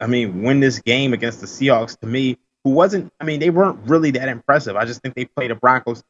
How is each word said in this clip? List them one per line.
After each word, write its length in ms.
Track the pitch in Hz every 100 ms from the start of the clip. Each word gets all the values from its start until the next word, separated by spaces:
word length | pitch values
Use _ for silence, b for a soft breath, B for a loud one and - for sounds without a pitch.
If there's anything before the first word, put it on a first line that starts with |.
I 60 | 113
mean, 360 | 123 110 90
win 180 | 113 139
this 200 | 135 113
game 320 | - 123 139
against 280 | 113 117 113
the 60 | -
Seahawks, 520 | - 139 117 113 -
to 60 | 113
me, 320 | 127 131 123 _ _
who 60 | 139
wasn't, 420 | 139 190 196 - -
I 40 |
mean, 140 | 160 151
they 120 | 160
weren't 300 | 170 196 135 110
really 240 | 160 156
that 160 | 127 135
impressive. 480 | 117 - 147 117 98
I 80 | 117
just 160 | 123
think 120 | 131
they 100 | 127
played 260 | 127 - 123
a 40 |
Broncos 480 | 113 123 127 120 117 -